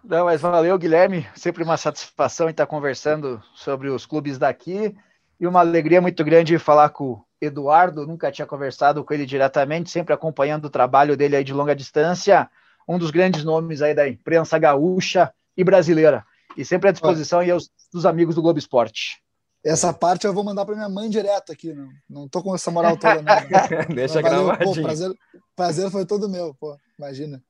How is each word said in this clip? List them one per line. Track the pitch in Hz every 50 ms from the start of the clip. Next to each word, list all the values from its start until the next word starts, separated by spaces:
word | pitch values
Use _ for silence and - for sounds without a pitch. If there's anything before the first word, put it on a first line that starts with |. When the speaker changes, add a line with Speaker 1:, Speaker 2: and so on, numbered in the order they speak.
| _
Speaker 1:
Não, | - 165 165 175
mas | 175 170 151
valeu, | 143 175 175 170 160 170 190
Guilherme. | 185 165 170 160 165 185 196 190 170 127 - -
Sempre | - - 165 - - 165
uma | 160 165
satisfação | 147 - 151 147 - - - _ - 143 123 - - 170 160
estar | 156 - 151
conversando | - 156 151 143 143 127 - - 151 151 156 147 135 120 107 - _ _
sobre | - - - 139 135 131 139
os | 135 117 -
clubes | _ 156 151 143 143 139
daqui. | 127 151 139 123 _ - 165 180 202 220 208 208 - _ _ _ _ _ _ _ _
E | 170
uma | 175 175 180
alegria | 175 170 170 165 156 151 170 180
muito | 180 180 180 - 160
grande | 151 160 165 165 151 170
falar | 156 - - 147 151 151 147
com | - - 143 131
o | 120 104 _ _ _ _
Eduardo. | 151 151 139 147 139 139 151 165 180 180 156 151 143
Nunca | 147 165 165 - 147
tinha | - - 147
conversado | - 151 135 139 135 117 - 147 143 147 151 135
com | - 147
ele | 147 143
diretamente, | 127 139 135 135 135 - 151 139 135 151 170 170 -
sempre | - - 165 165 151
acompanhando | 143 - 160 147 - 139 147 151 151 151
o | 143
trabalho | - 131 127 123 131 135 147 147 143
dele | 127 143 143 143
aí | 139 139
de | 135 135
longa | 139 143 147 143
distância. | 139 135 - _ 151 151 165 180 180 - 202 196 160 139 - _ _ _ _ _ _ _
Um | - 170
dos | 180 170 156
grandes | 143 165 185 185 180 151 151
nomes | 160 160 160 165 165 156 135
aí | 147 151 151
da | 151 143
imprensa | 139 120 - _ 151 160 165 160 - 160
gaúcha | 160 156 156 143 139 151 180 185 185 180 - - 185 170 - _ _ _ _ _
e | - 185
brasileira. | 170 180 180 170 160 170 156 156 151 139 113 - _ _ _ _ _ -
E | - 135
sempre | - 175 180 180
à | 196
disposição | 185 - - 156 170 160 147 - 175 175
aí | 175 175
aos, | 175 170 139 _ _ _ _ _
dos | - 175 160
amigos | 185 160 165 170 160 165
do | 170
Globo | 160 170 165
Esporte. | 151 139 _ - 123 117 110 _ - - - - _ _ _ _ _ _ _ _ _ _
Speaker 2:
Essa | 151 160 156 - 175
parte | 170 - - 170 180 170 -
eu | 208 185
vou | 202 202
mandar | 208 202 202 202
pra | 196 208
minha | 214 214
mãe | 202 190 196 220 226
direto | 202 220 196 196 202 196 - -
aqui, | 156 _ - 165 151
não, | 143 139 135 135 139 _ _
não | 139 143 143 135
tô | - 180
com | 175 196 190
essa | 170 - 180
moral | 170 170 170 170 170
toda, | 156 - 220 202 160
não. | 151 156 208 214 - - 180 196
Speaker 3:
<laughs> | - - - 156 156 - 165
Deixa | 123 127 143 156 160
Speaker 2:
Mas | 156 165
valeu, | 165 180 185
Speaker 3:
gravadinho. | 180 175 - 175 196 185
Speaker 2:
pô, | 165
prazer, | 156 156 156 156 180 190 190 _ _ _ _ - _ _ _
prazer | - 175 175 156 160 190 202
foi | 175 202 185
todo | 185 208 202 208 202
meu, | 185 180 175 160 139
pô, | _ 156 151 143 143 _ _ _
imagina. | - 143 143 139 131 151 151 143 131 127